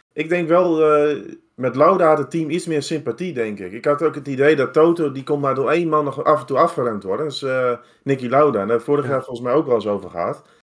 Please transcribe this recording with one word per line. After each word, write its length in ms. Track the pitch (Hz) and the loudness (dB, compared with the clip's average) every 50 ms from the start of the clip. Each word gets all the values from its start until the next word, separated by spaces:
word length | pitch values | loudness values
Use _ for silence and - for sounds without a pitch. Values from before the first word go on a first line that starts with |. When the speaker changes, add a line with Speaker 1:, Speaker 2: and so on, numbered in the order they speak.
| _ _ - | _ _ -8
Speaker 1:
ik 160 | - 156 160 | -6 -4 -2
denk 180 | 175 180 170 156 | -2 0 2 4
wel, 360 | 170 180 180 180 160 156 156 | 4 4 4 4 2 4 4
eh, 320 | 151 151 147 147 151 147 101 98 - - - _ _ _ | 4 4 4 4 2 0 -2 -6 -12 -18 -20 _ _ _
met 200 | - 127 127 117 | -6 -4 -2 0
Lauda 320 | 131 147 170 196 180 175 156 | 2 2 2 2 2 4 2
had 100 | 156 151 | 2 2
het 140 | 139 - | 0 -2
team 180 | - 165 160 147 | -4 -4 -4 -4
iets 160 | 151 180 165 165 | -4 -6 -4 -4
meer 160 | 160 147 139 | -4 -4 -4
sympathie, 500 | - 165 151 139 123 107 - 180 180 151 | -4 -6 -6 -6 -6 -8 -6 -8 -8 -6
denk 260 | 123 113 110 104 98 | -6 -6 -6 -6 -8
ik. 120 | 98 90 | -10 -12
Ik 140 | 98 120 117 | -10 -6 -2
had 180 | 151 147 139 170 | -2 0 0 0
ook 120 | 151 131 | -2 -2
het 120 | 147 131 143 | -4 -8 -6
idee 280 | 139 127 139 147 156 | -2 2 4 4 4
dat 180 | 143 127 120 - | 4 2 0 4
Toto, 380 | 156 156 170 175 170 160 143 | 4 4 4 4 2 0 -4
die 120 | 131 135 131 | -4 -6 -6
kon 160 | - 147 143 | -4 -4 -2
maar 160 | 139 135 131 | 0 -2 0
door 140 | 131 135 117 | 0 0 0
één 180 | 151 175 175 160 | 0 0 0 0
man 140 | 156 151 147 | 0 0 0
nog 180 | 143 123 139 - | 0 -4 -4 0
af 160 | - 151 147 | 0 0 0
en 60 | 127 | 0
toe 120 | - 139 131 | -2 0 2
afgeremd 460 | 165 170 170 147 127 120 110 101 95 | 2 2 2 -2 -2 -2 -2 -4 -4
worden. 220 | 95 98 123 156 | -4 -4 -4 -4
Dat 80 | 151 135 | -6 -6
is, 60 | - | -6
eh, 360 | 139 131 131 131 127 123 120 117 - _ _ _ - | -6 -4 -2 -2 0 -2 -2 -4 -8 _ _ _ -4
Niki 260 | 135 139 117 123 117 | -4 -2 -2 -2 0
Lauda. 320 | 120 139 151 147 123 104 | 2 4 4 4 4 2
En 60 | 98 104 | 0 0
daar 140 | 117 117 | 0 0
vorig 240 | - - 110 143 139 | 0 0 0 0 0
Speaker 2:
Ja. 60 | 127 | 0
Speaker 1:
jaar 120 | 139 131 127 | -2 -4 -4
volgens 220 | - 123 117 123 120 | -6 -10 -8 -2 0
mij 60 | 123 | 0
ook 100 | 151 160 | 0 2
wel 100 | 127 120 | 2 0
eens 120 | 110 104 107 | 0 0 0
over 220 | 101 98 90 87 | -2 -4 -4 -8
gehad. 340 | 85 87 85 110 143 - - _ _ _ _ | -6 -4 -4 -4 -6 -8 -12 _ _ _ _